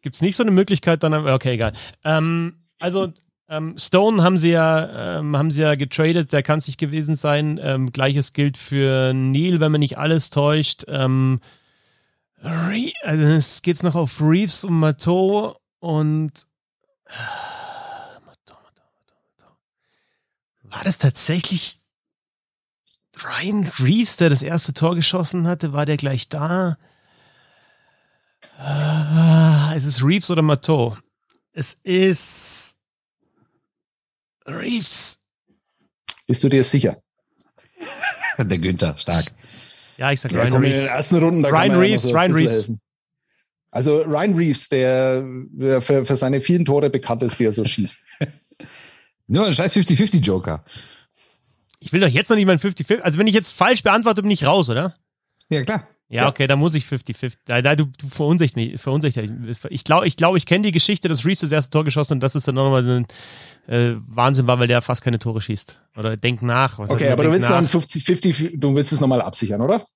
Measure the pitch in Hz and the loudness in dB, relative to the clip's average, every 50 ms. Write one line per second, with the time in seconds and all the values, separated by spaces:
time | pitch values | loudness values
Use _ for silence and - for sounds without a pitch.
0 | _ 143 - - 160 196 190 - 240 220 190 185 196 - 202 151 - 175 165 151 | _ -12 -4 -2 -2 -2 0 0 2 4 4 4 4 2 0 0 2 0 0 2
1 | - 156 156 151 156 143 131 131 - 131 123 110 117 110 104 - - - - _ | 0 0 0 0 0 0 0 0 0 -2 -2 -2 -2 -4 -4 -8 -20 -20 -20 _
2 | _ 156 160 160 160 165 165 170 165 170 170 _ _ _ _ _ 160 180 180 190 | _ -2 0 0 0 0 -2 -2 -4 -6 -8 _ _ _ _ _ -6 -4 -2 -2
3 | 190 175 160 _ _ _ _ _ _ _ 156 156 156 160 - - - - - 185 | -4 -4 -8 _ _ _ _ _ _ _ -8 -8 -8 -8 -8 -8 -4 2 2 4
4 | 202 220 226 202 170 180 190 180 156 170 170 165 160 160 160 160 160 - - - | 4 4 4 4 4 4 4 4 4 4 4 4 4 2 2 0 -2 -4 -8 -10
5 | 117 180 175 160 151 147 147 139 151 160 147 147 156 151 147 139 143 131 - - | -8 -6 -4 -4 -4 -2 -2 0 0 0 0 0 2 2 2 0 -2 -6 -2 0
6 | 156 160 170 175 160 - - 143 135 - 151 156 - - 131 - 165 143 147 160 | 0 2 2 0 0 0 0 -2 0 0 -2 -2 -2 -8 -6 -6 -6 -4 -4 -4
7 | 151 151 160 139 - 151 143 147 151 151 151 - - 143 135 131 131 123 117 135 | -2 -2 -2 -2 0 0 0 0 0 -2 -4 -4 -4 -4 -2 -2 -2 -4 -2 -2
8 | 131 139 139 147 135 - _ - 143 143 131 - - - 139 139 139 135 131 131 | 0 0 0 0 -2 -4 _ -2 -2 -2 -2 -6 -10 -6 -2 0 0 0 2 0
9 | 131 131 131 131 131 131 135 139 165 185 180 160 156 156 151 151 147 131 - - | 0 0 0 0 0 0 0 0 0 0 2 2 2 2 2 0 0 -2 -2 -4
10 | 143 156 165 160 - - - 147 143 147 151 156 151 - - - - - - 139 | -2 0 0 0 0 -2 -2 0 2 2 2 0 0 -2 -6 -8 -10 -8 -4 -2
11 | 131 131 131 131 131 131 131 123 _ - _ _ _ _ _ _ _ _ _ _ | 0 0 2 2 2 0 0 -2 _ -12 _ _ _ _ _ _ _ _ _ _
12 | _ _ _ _ _ _ _ _ - 160 165 165 165 180 202 226 247 320 - - | _ _ _ _ _ _ _ _ -10 -6 -4 -4 -2 -2 -2 -4 -4 -6 -8 -10
13 | - 160 151 156 151 147 160 160 143 - - - - 175 170 - - 175 139 175 | -6 -4 0 2 4 4 4 4 2 0 -4 -4 -2 -2 -2 0 -2 -2 0 0
14 | 160 127 - - 151 151 160 185 214 180 - - - 202 170 160 156 156 143 - | -2 -4 -2 0 2 2 4 4 2 0 -2 -4 -2 -2 0 2 2 0 0 0
15 | - 165 175 185 190 190 202 208 220 220 - _ _ _ _ _ - 170 156 151 | 0 0 2 2 2 2 0 0 -2 -4 -10 _ _ _ _ _ -6 -4 -2 0
16 | 151 151 151 156 156 151 _ - - _ _ _ _ _ _ _ _ _ _ _ | 0 0 0 -2 -2 -4 _ -14 -20 _ _ _ _ _ _ _ _ _ _ _
17 | _ _ - - 1077 1077 - - - - - - - - - - - - - - | _ _ -14 -12 -12 -10 -10 -12 -12 -14 -14 -16 -16 -16 -16 -16 -16 -16 -16 -18
18 | - - - - _ - _ _ _ - - _ _ _ _ _ _ _ _ _ | -18 -20 -20 -20 _ -20 _ _ _ -20 -20 _ _ _ _ _ _ _ _ _
19 | _ _ _ _ _ _ _ _ _ _ _ _ _ _ _ _ _ _ _ _ | _ _ _ _ _ _ _ _ _ _ _ _ _ _ _ _ _ _ _ _
20 | _ _ _ _ _ _ _ _ _ _ _ _ _ 104 - - - 190 180 - | _ _ _ _ _ _ _ _ _ _ _ _ _ -18 -16 -6 -4 -4 -2 0
21 | - 135 - - - - 156 180 - - 190 170 - - - _ _ _ _ _ | 0 0 0 0 -2 -2 -2 -2 -2 -2 -4 -2 -4 -4 -6 _ _ _ _ _
22 | _ _ _ _ _ _ _ _ _ _ _ _ _ _ _ _ _ _ _ _ | _ _ _ _ _ _ _ _ _ _ _ _ _ _ _ _ _ _ _ _
23 | _ _ _ - - - - - 170 190 208 208 185 - - - 131 127 190 226 | _ _ _ -16 -14 -10 -8 -6 -4 -2 -2 -2 -2 -4 -2 0 0 2 2 2
24 | 240 - - - 175 165 143 127 139 - 165 170 - - 135 - 160 165 180 170 | 0 -2 0 2 2 2 2 2 0 -4 -4 -4 -4 -6 -4 -2 0 0 0 0
25 | 160 - - 180 170 - - 180 165 170 175 156 - 156 139 143 147 147 151 139 | -2 0 0 -2 -4 -2 -2 -2 0 -2 -2 -2 -4 -4 -2 -2 -2 -2 -2 -2
26 | 143 139 135 120 - _ - 151 147 160 175 185 185 175 156 _ _ _ _ _ | -2 -4 -4 -4 -6 _ -6 -6 -4 -2 -2 -2 -2 -2 -4 _ _ _ _ _
27 | _ _ _ _ _ _ _ _ _ _ _ _ _ _ _ _ _ _ _ _ | _ _ _ _ _ _ _ _ _ _ _ _ _ _ _ _ _ _ _ _
28 | _ _ _ _ _ _ _ _ - - _ 143 135 139 143 147 147 151 156 156 | _ _ _ _ _ _ _ _ -20 -20 _ -12 -8 -6 -4 -2 0 0 0 0
29 | 151 147 156 160 165 165 160 160 160 160 156 147 147 151 156 156 135 147 135 120 | 0 2 4 4 6 6 8 8 8 6 6 6 4 2 0 -2 -2 -4 -2 0
30 | 131 143 185 202 - - 175 160 156 151 147 131 - - 160 139 117 117 104 - | 2 2 2 2 0 -2 0 2 2 2 2 0 0 0 0 0 0 -2 -4 -10
31 | _ _ _ _ _ _ _ _ _ _ _ - 139 - - _ _ 190 180 185 | _ _ _ _ _ _ _ _ _ _ _ -10 -10 -10 -10 _ _ 0 2 4
32 | 190 190 180 - - - - - - - - - - - - _ _ _ _ _ | 4 4 2 0 -4 -6 -6 -6 -6 -6 -6 -8 -10 -12 -14 _ _ _ _ _
33 | _ _ _ _ _ _ _ _ _ _ _ _ _ _ _ _ _ _ _ _ | _ _ _ _ _ _ _ _ _ _ _ _ _ _ _ _ _ _ _ _
34 | _ _ _ _ _ _ _ _ _ - 143 170 175 - 247 226 160 - - - | _ _ _ _ _ _ _ _ _ -14 -12 -8 -6 -4 -4 -4 -6 -4 -4 -4
35 | - - - _ _ _ _ _ _ _ _ _ _ _ _ _ _ _ _ _ | -4 -4 -6 _ _ _ _ _ _ _ _ _ _ _ _ _ _ _ _ _
36 | _ - - _ _ - 123 - - 135 139 135 127 - - 143 - 92 - - | _ -20 -20 _ _ -4 -2 0 2 2 4 2 2 2 0 0 0 0 -2 -4
37 | _ _ _ _ _ _ _ _ _ _ _ _ _ _ _ _ 339 - - - | _ _ _ _ _ _ _ _ _ _ _ _ _ _ _ _ -16 -16 -12 -8
38 | - 807 - - - - - - 123 92 95 85 85 95 90 85 95 80 73 - | -8 -8 -6 -6 -8 -8 -4 -4 -2 -2 -2 -2 -2 -2 -2 -2 -2 -4 -4 -6
39 | - - 85 82 78 - - _ - - - - - - - - - - _ - | -6 -4 -2 -2 -2 -4 -10 _ -20 -20 -20 -20 -20 -20 -20 -20 -20 -20 _ -6
40 | 127 139 143 131 - 123 - 113 117 123 127 127 139 139 135 135 139 135 120 131 | -4 -4 -2 -4 -4 -4 -2 0 0 2 2 2 2 2 2 0 -2 -2 -2 -4
41 | 143 - 180 170 160 165 180 165 147 139 151 160 175 202 190 175 185 202 208 165 | 0 2 2 4 4 4 2 2 2 2 2 2 4 4 4 4 4 4 2 0
42 | 117 127 120 160 180 185 160 160 143 117 113 110 104 107 113 104 _ _ _ _ | 0 0 2 2 2 4 4 4 4 4 2 0 -2 -2 -8 -10 _ _ _ _
43 | _ _ _ _ _ _ _ _ _ _ _ _ _ _ - - 127 151 147 156 | _ _ _ _ _ _ _ _ _ _ _ _ _ _ -6 -2 2 2 2 2
44 | 156 160 147 147 180 214 190 165 170 160 135 - - - 143 131 127 127 131 127 | 2 0 0 0 2 2 2 2 2 0 0 -2 -4 -2 0 2 2 2 2 2
45 | 131 131 131 131 135 131 127 127 131 - - 143 135 135 135 127 123 - 143 135 | 2 0 0 -2 -4 -6 -10 -12 -14 -14 -10 -4 0 2 2 0 2 2 2 2
46 | 123 - 143 131 135 131 135 139 135 - 175 175 170 135 139 143 147 139 139 135 | 2 0 -2 0 0 0 0 0 2 2 2 2 2 2 2 2 2 2 0 -2
47 | - - 120 117 127 117 - - 120 110 104 110 107 - - - 98 87 - _ | -4 -4 -4 -2 -2 -4 -2 0 0 0 0 0 -4 -4 -2 -4 -4 -6 -6 _
48 | _ _ - _ 147 - - _ _ _ _ _ - - - - - - - _ | _ _ -10 _ -10 -10 -10 _ _ _ _ _ -20 -20 -20 -20 -20 -20 -20 _
49 | _ _ _ _ _ - 107 165 220 202 151 131 175 190 - 208 180 - 170 123 | _ _ _ _ _ -2 0 2 2 2 2 0 0 2 2 2 2 4 4 2
50 | 220 208 - 170 101 104 95 92 90 87 78 76 _ _ - - - - - - | 2 4 4 2 2 2 0 -2 -2 -4 -6 -6 _ _ -20 -20 -20 -20 -20 -20
51 | _ _ _ - - - - _ _ _ _ _ _ _ _ _ - - - 180 | _ _ _ -20 -20 -20 -20 _ _ _ _ _ _ _ _ _ -12 -2 0 2
52 | 196 156 120 180 208 - 233 208 202 190 185 151 - 196 185 - 151 - 214 240 | 2 4 4 2 2 2 2 4 6 4 4 2 2 -4 -4 -4 -2 -2 -2 0
53 | - 180 147 160 208 220 202 220 190 - - - 180 220 254 - - 214 196 226 | 0 -2 0 2 2 4 4 2 0 -2 -2 0 2 2 2 2 2 2 2 4
54 | 214 233 214 208 196 208 202 - - 135 175 202 160 123 117 123 175 190 - _ | 2 2 0 2 2 0 0 2 2 2 4 4 2 2 0 -2 -2 -4 -6 _
55 | _ _ _ _ _ _ _ _ - _ 156 147 131 165 220 175 - _ _ _ | _ _ _ _ _ _ _ _ -6 _ -4 -2 -2 -2 -4 -6 -6 _ _ _
56 | _ _ 117 117 127 139 - - 135 131 139 139 151 175 156 151 123 - 143 127 | _ _ -6 -2 -2 -2 0 0 0 2 2 2 2 0 0 -2 -4 -4 -8 -8
57 | - - 120 - - 127 - _ _ - 120 123 123 139 151 147 156 139 131 - | -6 -10 -10 -8 -10 -12 -12 _ _ -2 -2 0 2 2 2 2 0 -2 -4 -12
58 | 143 135 - - 151 147 170 180 170 123 - 120 113 - - 113 - 139 135 147 | -14 -14 -6 -2 0 2 2 2 2 0 0 -2 -6 -4 -6 -8 -6 -2 -2 0
59 | 151 143 120 120 107 104 113 123 120 113 120 - - - - 123 - - 151 175 | 0 0 -2 -2 -6 -8 -10 -10 -10 -10 -12 -12 -12 -10 -10 -10 -2 2 2 2
60 | - 170 - - 165 175 185 175 - - - 214 214 208 165 - - - 208 - | 2 0 0 2 2 2 2 2 2 2 2 2 2 2 2 2 2 2 0 0
61 | - 175 160 123 117 165 196 - - 147 151 156 135 - - 151 156 151 123 151 | 0 -2 -2 0 0 0 0 0 -2 0 0 0 -2 0 -2 0 0 0 0 -2
62 | 143 - 151 131 123 135 - 151 - - 127 131 135 139 135 131 123 123 123 123 | 0 0 0 0 0 -2 -2 -2 -2 -2 0 0 2 2 2 2 2 2 2 0
63 | 120 - - - - - - - - - - _ _ - 120 120 120 120 117 110 | 0 -4 -8 -20 -20 -20 -20 -20 -20 -20 -20 _ _ -4 0 0 2 0 0 -4
64 | 110 123 110 117 120 135 139 131 127 120 123 123 123 120 123 120 - - 123 - | -10 -8 0 2 2 4 4 2 2 2 2 2 2 2 2 0 0 -2 -6 -4
65 | - 127 117 110 - 117 110 110 101 - 107 101 - - - _ _ _ _ 110 | -2 -2 -2 -2 -2 -4 -6 -6 -6 -6 -8 -8 -8 -16 -20 _ _ _ _ -6
66 | 107 110 110 107 - 123 123 107 120 120 120 127 135 127 - - 104 104 - 120 | -6 -6 -4 -2 -2 -2 -2 0 -2 0 2 2 2 0 -2 -8 -4 -4 -2 0
67 | 147 139 127 131 147 156 165 190 - 175 180 170 170 139 - 175 156 - - 156 | 2 2 2 2 2 2 2 2 2 4 4 2 2 2 0 -2 -2 -2 -8 -8
68 | - - 151 - - 185 143 131 156 165 170 147 139 143 135 143 143 143 151 139 | -2 -2 -2 2 2 0 0 0 -4 -6 -4 -2 0 2 2 2 0 0 0 0
69 | 143 131 131 123 107 104 - - 120 101 - 104 120 147 208 233 - _ _ | 2 2 2 0 0 -4 -6 -6 -6 -4 -2 -2 0 0 0 0 -2 _ _